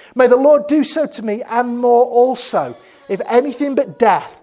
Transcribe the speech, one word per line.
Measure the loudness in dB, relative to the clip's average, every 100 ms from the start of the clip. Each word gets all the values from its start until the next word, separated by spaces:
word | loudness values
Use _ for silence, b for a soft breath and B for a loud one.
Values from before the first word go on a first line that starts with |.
| b 0
May | 2
the | 4 4
Lord | 4 2
do | 0
so | 0 -4 -6
to | -6 -8
me | -8
and | -4 -4 -4 -2
more | 2 2 2
also, | 2 0 0 -4 -4 -4 -10 b b -8
if | -8 0
anything | 0 0 -4 -4 -2
but | -4 0
death | 2 2 -4 -18